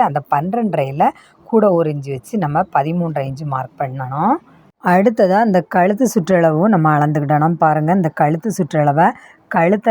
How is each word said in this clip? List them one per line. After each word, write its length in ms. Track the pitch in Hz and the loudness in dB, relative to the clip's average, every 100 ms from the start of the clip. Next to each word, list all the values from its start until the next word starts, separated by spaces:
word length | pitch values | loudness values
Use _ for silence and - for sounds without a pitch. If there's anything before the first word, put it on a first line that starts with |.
| 202 | 0
அந்த 140 | 143 - | -2 -4
பன்னிரெண்டரையில 720 | 143 180 233 220 160 135 143 226 - - _ - | -4 -2 -4 -2 -2 -4 0 -2 -2 -12 _ -2
கூட 200 | 220 214 170 | 2 2 2
ஒரு 160 | 156 147 | 0 -4
இன்ச்சு 160 | 139 131 | -8 -12
வச்சு 260 | - 220 | -8 -4
நம்ம 220 | 151 151 143 147 | -2 -2 -2 -2
பதிமூன்றரை 500 | 151 175 165 147 135 | -2 -2 -4 -4 -6
இன்ச்சு 180 | 131 151 | -8 -6
மார்க் 260 | 131 131 - | -6 -8 -8
பண்ணணும். 520 | 139 131 127 143 196 330 - _ _ _ | -8 -8 -8 -4 -2 -2 -6 _ _ _
அடுத்ததா 540 | 185 180 226 226 185 196 233 | 0 2 2 2 2 2 2
இந்த 140 | 180 - 190 | 0 0 0
கழுத்து 300 | 185 208 247 | 2 2 0
சுற்றளவும் 640 | 220 160 185 165 156 214 | 0 0 2 2 2 2
நம்ம 140 | 185 156 147 | 2 2 2
அளந்துக்கிடணும். 600 | 151 151 143 147 156 165 | 0 0 0 0 0 2
பாருங்க, 300 | 160 151 156 196 | 2 2 0 0
இந்த 100 | 160 - | 0 0
கழுத்து 300 | 151 165 220 | 0 0 -4
சுற்றளவை 560 | 190 156 156 147 143 196 - - _ - | -4 -2 0 0 2 2 0 -12 _ -6
கழுத்தை 380 | 185 170 208 233 | 0 0 0 0